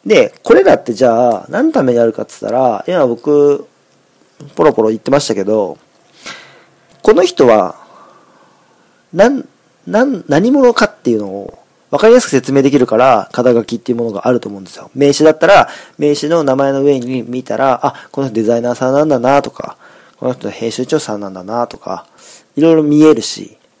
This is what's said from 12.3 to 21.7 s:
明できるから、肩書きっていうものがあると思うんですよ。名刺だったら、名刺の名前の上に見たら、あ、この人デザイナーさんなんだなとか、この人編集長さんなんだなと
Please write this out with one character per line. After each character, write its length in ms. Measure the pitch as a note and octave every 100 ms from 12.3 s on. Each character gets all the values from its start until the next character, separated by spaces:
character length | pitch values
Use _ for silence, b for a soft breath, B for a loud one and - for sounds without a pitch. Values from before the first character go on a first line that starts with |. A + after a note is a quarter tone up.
| C3+ B2
明 100 | C#3
で 100 | C3+
き 80 | C3
る 80 | A#2+
か 100 | A2+
ら、 320 | C3 A2+ F#2+
肩 200 | - B2
書 100 | A#2
き 140 | G#2+ A#2
っ 20 |
て 120 | -
い 40 | A#2+
う 20 |
も 80 | A#2
の 60 |
が 160 | G2 B2
あ 40 |
る 80 | B2
と 80 | G#2+
思 120 | G2+
う 20 |
ん 20 |
で 60 | F#2+
す 60 | -
よ。 160 | -
名 200 | C3 C#3+
刺 120 | C#3+ D#3
だ 60 |
っ 60 | D#3
た 100 | E3+
ら、 220 | F#3+ - B B -
名 180 | D3 D3
刺 140 | D3
の 140 | E3+
名 120 | C#3+ C3
前 160 | C#3
の 120 | C#3
上 160 | C#3+ C3+
に 240 | A#2+ C3
見 200 | A#2 B2+
た 140 | B2+ A2
ら、 280 | C3+ A#2+ C#3+
あ、 220 | - -
こ 100 | -
の 60 | C3+
人 80 | A2
デ 80 |
ザ 140 | A2 A#2
イ 40 |
ナ 120 | A#2+
ー 20 | A#2+
さ 160 | C3
ん 20 |
な 100 | C#3
ん 60 | D#3
だ 100 | C3
な 220 | B2+ C#3
と 100 | -
か、 260 | - - - b b b _
こ 100 | B2+
の 60 |
人 160 | B2+ A2
編 220 | - A#2
集 140 | A2 B2+
長 140 | D3+
さ 180 | - G#2
ん 20 |
な 100 | G2+
ん 40 |
だ 100 | F#2
な 240 | F#2 A#2
と 100 | A#2+